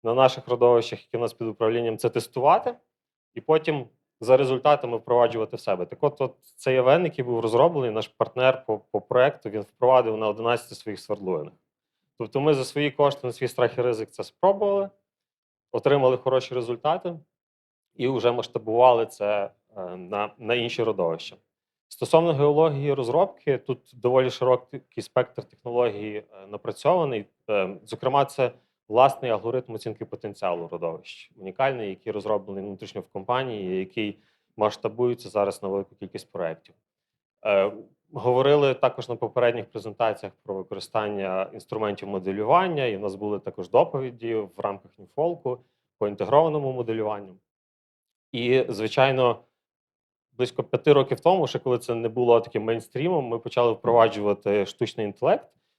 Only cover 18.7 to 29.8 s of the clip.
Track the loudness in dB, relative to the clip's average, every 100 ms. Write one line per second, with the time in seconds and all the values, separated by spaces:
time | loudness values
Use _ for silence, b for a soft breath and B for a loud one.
18.7 | 4 6 6 0 -4 -2 -2 -4 _ _
19.7 | -14 -12 -12 -8 -4 -6 -6 -4 -2 -2
20.7 | -2 -2 0 -2 -4 -10 -20 _ _ _
21.7 | _ -20 -10 2 4 4 2 2 4 2
22.7 | 0 -2 -2 0 2 0 -2 -2 -2 -2
23.7 | -10 _ -4 2 4 2 0 2 0 -2
24.7 | -18 -14 -12 -4 -2 -2 -6 -18 _ -4
25.7 | 0 0 -2 -8 -10 -12 -20 -14 -12 -10
26.7 | -2 0 2 0 -4 -8 _ -4 -2 -2
27.7 | -6 -14 -6 0 2 0 0 -4 -4 b
28.7 | _ -2 4 4 2 -4 -4 -4 -6 -6
29.7 | -10